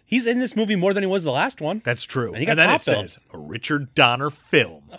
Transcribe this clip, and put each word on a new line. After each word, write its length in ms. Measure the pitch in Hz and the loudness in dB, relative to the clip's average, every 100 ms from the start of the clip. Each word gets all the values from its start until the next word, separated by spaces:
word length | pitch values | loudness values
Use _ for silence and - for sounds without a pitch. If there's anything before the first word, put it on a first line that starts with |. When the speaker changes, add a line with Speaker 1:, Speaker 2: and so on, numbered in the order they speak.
| - | -4
Speaker 1:
He's 200 | 240 233 | -2 0
in 120 | 247 | 0
this 180 | 254 214 | 0 0
movie 200 | 214 202 | 0 2
more 160 | 185 | 2
than 80 | 196 | 2
he 40 | 190 | 0
was 160 | 190 | 0
the 60 | 160 | 0
last 300 | 131 233 - | 0 -2 -2
one. 220 | 151 214 | -6 -4
Speaker 2:
That's 200 | - 117 | -4 -4
true. 240 | - 131 113 | -4 -4 -4
Speaker 1:
And 100 | 98 | -4
he 80 | 170 | 0
got 60 | |
Speaker 2:
And 80 | 214 | 4
then 60 | 175 | 4
Speaker 1:
top 120 | 294 | 4
Speaker 2:
it 80 | - | 2
Speaker 1:
billed. 200 | 107 - | -2 -2
Speaker 2:
says, 80 | - _ | -12 _
"A 60 | - | -18
Richard 560 | 147 123 - 147 135 | -12 -10 -4 -4 -2
Donner 360 | - 123 123 147 | 4 4 4 -4
film." 540 | 151 - 147 95 78 - | -8 2 2 2 -4 -20